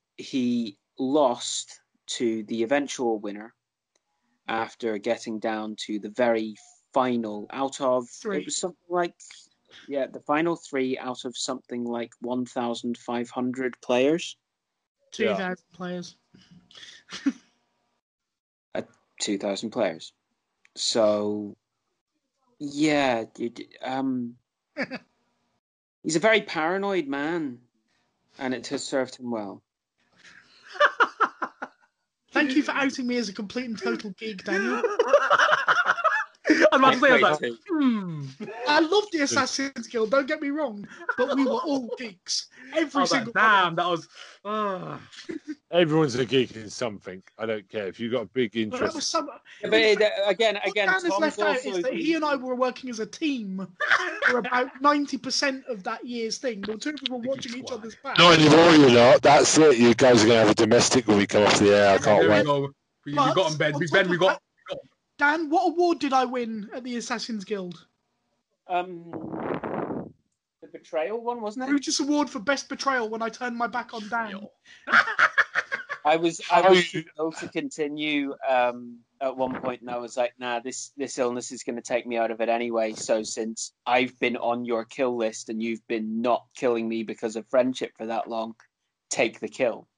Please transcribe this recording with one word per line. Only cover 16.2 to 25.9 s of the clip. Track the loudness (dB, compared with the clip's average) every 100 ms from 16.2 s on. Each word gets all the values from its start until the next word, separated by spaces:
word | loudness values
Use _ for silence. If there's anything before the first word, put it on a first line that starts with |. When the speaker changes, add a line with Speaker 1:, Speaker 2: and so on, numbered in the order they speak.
| _ _ _ -20 _ -20 -20 -20 -18 -6
Speaker 2:
<laughs> | -6 -6 _ _ _ _ _ _ _ _ _ _ _ _ _
Speaker 1:
Uh, | -12 -12 _ _ -10
two | -4 -4
thousand | -4 -6 -6
players. | -2 -4 -4 -14 _ _ _ _ _ _ -8
So, | -4 2 2 2 0 -4 -8 -12 _ _ _ _ _ _ _ _ _ -14
yeah, | -10 0 2 2 2 0 -4 -8
you | -8
d-, | -8 -18 -12
um, | -8 -4 -2 -4 -6 -10 _ _ _ -10
Speaker 2:
<laughs> | -10 -10 _ _ _ _ _ _ _ _ _